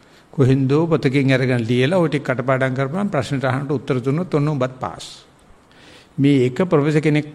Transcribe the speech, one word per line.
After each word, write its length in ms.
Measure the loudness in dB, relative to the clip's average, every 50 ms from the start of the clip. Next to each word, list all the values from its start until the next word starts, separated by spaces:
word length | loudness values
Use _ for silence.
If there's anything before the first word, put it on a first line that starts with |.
| -20 _ -20 -20 _ _ -2
කොහෙන්දෝ 540 | 0 2 4 4 2 2 2 2 2 2 2
පොතකින් 440 | 0 0 2 2 2 2 2 2
අරගෙන 320 | 2 2 2 0 0 0 0
ලියලා 360 | 0 2 2 2 2 2 2
ඔය 100 | 0 0
ටික 140 | 0 -4 -2
කටපාඩම් 520 | -2 -4 -2 0 0 0 0 0 -2 -2
කරපුවම 340 | -2 -4 -4 -2 -4 -4 -2
ප්‍රශ්නට 360 | -2 -4 -2 -2 -4 -2 -2
අහන්නට 260 | -2 -2 -4 -4 -4
උත්තර 260 | -4 -4 -2 -2 -4 -2
දුන්නොත් 340 | 0 -2 -2 -2 -2 -2 0
ඔන්න 140 | 0 0 0
උඹත් 280 | 0 -2 -4 -4 -4 -8
පාස්. 480 | -10 -10 -10 -10 -16 -16 -18 -20 -20 -20 _ _ _ _ -20 -20 _ _ _ -20 -20 -20 -20 -20 -20 _ _
මේ 320 | 0 2 4 4 4 2
එක 160 | 2 0 -2 -2
ප්‍රොෆෙසර් 380 | 2 2 2 2 2 0 2
කෙනෙක් 260 | 2 2 0 0 -2 -4 -12